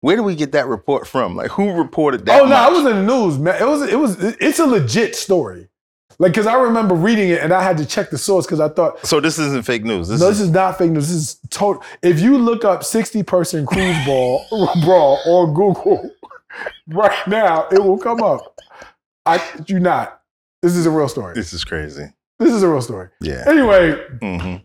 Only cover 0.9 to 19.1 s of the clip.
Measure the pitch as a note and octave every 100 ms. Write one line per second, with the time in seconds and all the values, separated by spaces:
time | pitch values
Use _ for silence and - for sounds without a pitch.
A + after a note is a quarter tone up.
0.9 | C3+ - C3+ G#2+ F2+ - - G3+ E3+ D#3+
1.9 | - D3 B2+ G2 C#4 C4+ C4+ A#3+ F4 C#4+
2.9 | G#3 G3 C4 G3+ C#3+ D#3 F#3 A3 D4 C4+
3.9 | G#3+ D4 F#3 G3 A3 D4 - D#4+ A3+ B2+
4.9 | B2+ A#3 - - F#3 A#2 F2+ - _ _
5.9 | _ _ _ F3+ F#3+ G#3 B3 B3 A3+ G#3+
6.9 | F3 F#3 A3+ F#3+ E3+ D3+ F#3 F#3 E3 D3
7.9 | - G3 D3 - F#3+ D3+ D3+ D3+ D3+ B2+
8.9 | - - D#3 D3+ D#3 D3 C#3 A2 A#2+ G#2+
9.9 | G#2 E2+ B2+ F3+ G#3 G3 E3 F#3+ F#3 F3
10.9 | D#3+ D3 F3 D3+ - - - G3+ F3+ -
11.9 | - F3 D#3 G#3 C#4 A#3 A3+ A3 F3 -
12.9 | A3+ A3 A3 F#3+ F#3 E3 D#3+ C#3 F3+ F#3
13.9 | E3 C#3 C3+ B2+ C3 - A3 F3+ F3+ D#3
14.9 | F#3 D3 C#3 E3 F3+ E3+ D3 G3+ F3 F#3
15.9 | G3+ - - - - _ - - - -
16.9 | D#3+ G#3 - - G#3+ G3+ D#3+ D#3 F#3+ G3+
17.9 | F#3+ A#3 A#3 G#3+ C3+ - - _ - -
18.9 | _ _